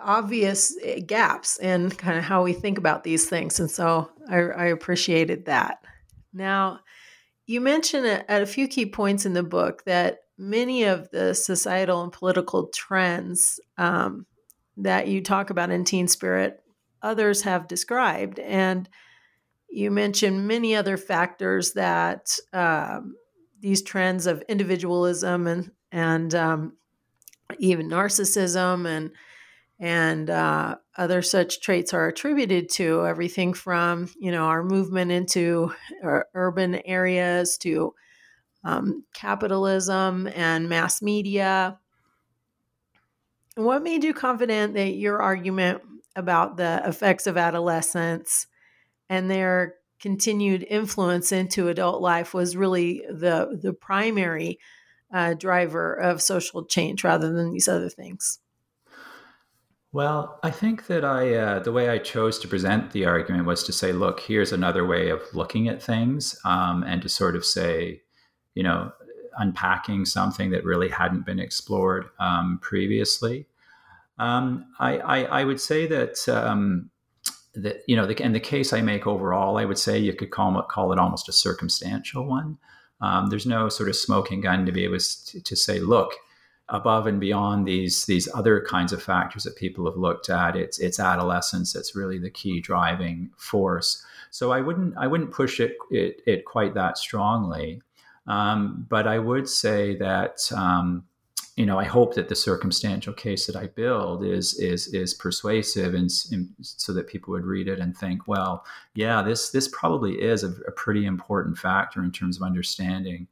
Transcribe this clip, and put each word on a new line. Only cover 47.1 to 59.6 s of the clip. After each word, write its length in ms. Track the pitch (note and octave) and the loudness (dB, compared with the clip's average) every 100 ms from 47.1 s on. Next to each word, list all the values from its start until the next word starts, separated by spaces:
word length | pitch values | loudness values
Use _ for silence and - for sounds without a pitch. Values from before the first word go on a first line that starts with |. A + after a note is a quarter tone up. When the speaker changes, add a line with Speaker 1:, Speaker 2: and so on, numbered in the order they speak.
| F#3 G3+ | 2 2
Speaker 1:
of 80 | F3 | 2
adolescence 1080 | E3+ E3+ F3 E3 - F3 E3 E3 - - - _ _ _ _ _ - | 2 2 0 0 0 0 -2 -2 -2 -2 -4 _ _ _ _ _ -4
and 220 | F#3 F#3 | -2 0
their 460 | F#3+ F#3 F#3 F3 - _ - | 2 2 2 0 -6 _ -10
continued 640 | G3+ G3 A3+ G#3 G3+ F#3 E3+ | -4 0 0 2 2 0 0
influence 640 | G#3+ G#3 - F3+ F3 - | -2 -2 0 2 2 2
into 360 | F#3+ F#3 - F3 | 0 0 0 0
adult 340 | F3 F3+ - | 2 0 2
life 320 | F3+ E3+ E3+ | 2 2 0
was 240 | F#3 F3+ F3+ | -2 -2 0
really 460 | F#3+ F3+ F3 - - | 2 2 0 -2 -8
the, 520 | D#3 F3 E3 - F#3+ | -2 2 2 0 -4
the 100 | F#3+ | -6
primary, 880 | - - G3 A3+ G#3 F3 D#3+ E3 F#3 - - _ _ _ | -6 -2 0 0 0 0 -2 -6 -8 -16 -20 _ _ _
uh, 220 | F#3 E3+ E3 | -2 0 0
driver 580 | F#3+ F3+ E3 E3 E3 | 2 2 2 0 -2
of 280 | - F3+ E3 | 0 0 2
social 440 | - F#3 - E3+ E3 | 0 0 -2 -6 -2
change 380 | F3+ D#3+ F#3+ | 0 0 0
rather 280 | F3+ E3 D#3+ | 2 2 2
than 200 | E3+ E3+ | 0 -2
these 160 | - - | 0 2
other 200 | F3 F3+ | 2 -2
things? 520 | - - F#3+ - - _ _ _ _ _ - - - - _ _ _ | -10 -16 -8 -6 -8 _ _ _ _ _ -20 -20 -20 -20 _ _ _